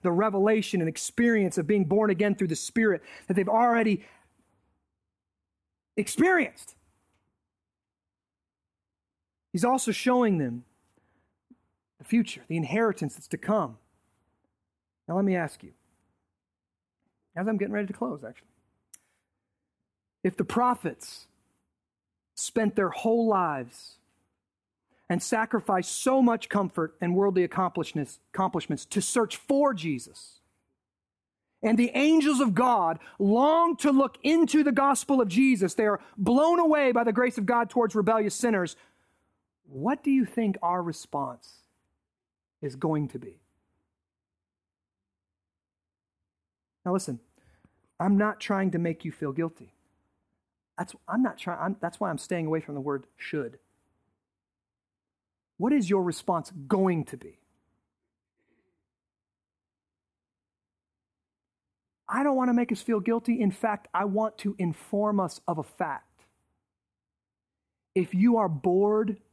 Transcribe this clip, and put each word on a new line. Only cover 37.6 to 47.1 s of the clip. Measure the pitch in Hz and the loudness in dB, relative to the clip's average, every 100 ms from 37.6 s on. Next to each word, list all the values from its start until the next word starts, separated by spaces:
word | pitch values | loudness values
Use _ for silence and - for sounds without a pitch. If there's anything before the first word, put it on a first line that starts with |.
| 233 | 2
towards | 247 220 | 0 2
rebellious | 220 202 226 208 | 2 2 2 0
sinners, | - 240 202 175 - _ _ _ _ _ _ _ _ _ | 0 0 0 -2 -6 _ _ _ _ _ _ _ _ _
what | 135 185 294 | -6 -4 -2
do | 285 | 0
you | 269 | 2
think | 214 - 220 185 | 2 0 -2 -2
our | 170 180 | -2 -2
response | 170 151 - 143 131 120 - - _ _ _ _ _ _ _ _ _ _ | -4 -8 -8 -8 -8 -10 -20 -20 _ _ _ _ _ _ _ _ _ _
is | 147 127 | -12 -4
going | 160 151 147 | -2 0 -2
to | 123 | -8
be? | - - _ _ _ _ _ _ _ _ _ _ _ _ _ _ _ _ _ _ _ _ _ _ _ _ _ _ _ _ _ _ _ _ _ _ 180 | -14 -20 _ _ _ _ _ _ _ _ _ _ _ _ _ _ _ _ _ _ _ _ _ _ _ _ _ _ _ _ _ _ _ _ _ _ -4
Now | |
listen, | 185 165 | -4 -4